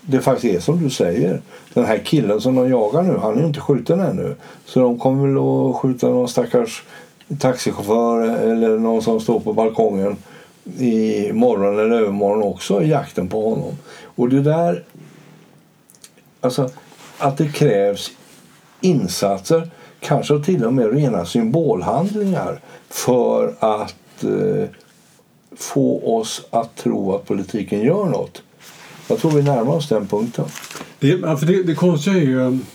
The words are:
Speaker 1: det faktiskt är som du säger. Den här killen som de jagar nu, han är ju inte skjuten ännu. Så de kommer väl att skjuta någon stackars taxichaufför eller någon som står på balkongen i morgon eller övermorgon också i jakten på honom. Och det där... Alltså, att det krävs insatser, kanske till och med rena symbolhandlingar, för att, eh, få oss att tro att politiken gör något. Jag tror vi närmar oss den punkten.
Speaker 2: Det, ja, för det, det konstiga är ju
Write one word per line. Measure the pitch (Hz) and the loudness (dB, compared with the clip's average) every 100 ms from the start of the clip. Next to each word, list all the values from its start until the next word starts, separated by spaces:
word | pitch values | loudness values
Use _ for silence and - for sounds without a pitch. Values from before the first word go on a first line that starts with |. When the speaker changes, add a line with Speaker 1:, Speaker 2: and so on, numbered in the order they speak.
Speaker 1:
det | - 135 | 0 0
faktiskt | 131 123 120 | 2 0 0
är | 87 | 0
som | - 170 | 0 0
du | 156 | 0
säger. | - 87 85 78 139 - - - | 0 0 0 0 -2 -8 -20 -6
Den | - | -2
här | 120 107 | 0 0
killen | - 156 107 107 | 0 0 2 0
som | 117 | 2
de | 131 127 | 2 2
jagar | 127 107 139 | 2 2 2
nu, | 185 151 | 2 0
han | 110 110 | 0 0
är | |
ju | 165 | 0
inte | 147 | -2
skjuten | - 135 - 170 | 0 0 2 0
ännu. | 180 92 - - - - | 0 -2 -6 -8 -14 -20
Så | - - | -4 2
de | 123 120 | 2 2
kommer | 131 135 139 | 0 2 2
väl | 135 | 2
att | 135 135 131 127 | 0 0 0 0
skjuta | 135 123 127 | -2 0 0
någon | 123 123 | 0 0
stackars | - 117 123 113 - - - - _ - 143 | -2 0 0 0 -6 -16 -20 -20 _ -12 -2
taxichaufför | 131 127 - 95 101 113 117 117 | 0 0 -2 -4 0 2 2 2
eller | 113 117 110 113 113 110 | 0 0 0 2 2 2
någon | 113 113 | 2 0
som | 110 113 | 0 -2
står | 110 113 | 0 -2
på | 107 | 0
balkongen | 107 110 113 110 101 98 101 - - - - - - | 0 0 2 0 2 -2 -4 -12 -20 -20 -20 -18 -4
i | 127 110 110 107 101 | 0 2 0 0 -2
morgon | 107 123 107 101 101 | 2 2 4 0 2
eller | 110 117 | 2 2
övermorgon | 107 101 101 107 | 0 0 0 2
också | 104 95 - 196 | 0 -4 -2 0
i | 160 | 2
jakten | 147 - - 92 | 0 -2 -6 -4
på | 107 107 | -2 -2
honom. | 113 - - - - | -2 -6 -10 -16 -20
Och | - - 123 | -18 -2 0
det | 135 | 2
där... | 143 160 170 175 - - - - - - - - _ _ _ - - _ _ _ | 2 2 0 -2 -6 -20 -20 -20 -20 -20 -20 -20 _ _ _ -20 -20 _ _ _
Alltså, | 127 123 127 - - - - - | -4 -2 -4 -4 -20 -20 -20 -4
att | 143 143 | -4 0
det | 156 | -2
krävs | 143 147 104 101 101 - - - - - - _ _ | 2 2 4 2 0 -8 -14 -20 -20 -20 -20 _ _
insatser, | 190 156 92 - 101 98 - 165 165 - - - | 2 2 0 -2 -2 -2 0 0 0 -14 -20 -18
kanske | - - - 147 | -2 -2 2 0
till | 147 180 | 2 0
och | 113 | 2
med | 131 110 | 2 2
rena | 131 143 101 | 2 0 0
symbolhandlingar, | 87 120 113 160 156 90 87 120 190 214 202 170 95 - - - - | -2 0 0 2 2 0 0 -2 -2 -2 -2 -2 -4 -8 -12 -20 -16
för | - - 123 113 113 110 110 | -6 0 2 2 0 0 0
att, | 113 107 110 - _ - | -2 -2 -4 -12 _ -8
eh, | 104 101 98 98 98 95 - _ _ _ _ _ _ - | -4 -2 0 -2 -4 -8 -20 _ _ _ _ _ _ -16
få | - - 131 123 123 113 | -6 0 0 0 -2 -2
oss | 110 - - | -2 -10 -4
att | 117 113 - | -4 -4 -6
tro | 123 110 98 | -4 -2 -2
att | 98 - | -4 -4
politiken | 101 95 110 95 104 | -6 -4 -6 -4 0
gör | 113 185 | 0 0
något. | 196 101 - - - _ - - - - - | 0 -2 -6 -10 -20 _ -20 -20 -20 -20 -4
Jag | - | -2
tror | 165 | 2
vi | 151 | 2
närmar | 143 135 113 | 2 2 0
oss | 165 151 | -2 0
den | 110 101 | -2 0
punkten. | 104 117 - 143 - - - - - | -4 -4 -4 -8 -8 -16 -16 -18 -2
Speaker 2:
Det, | 139 | 0
ja, | 180 170 156 | 2 0 -2
för | 160 | 2
det, | 190 | 2
det | 180 | 2
konstiga | 147 180 160 170 190 | 2 2 2 2 2
är | |
ju | 147 127 127 131 - | 2 2 0 -2 -4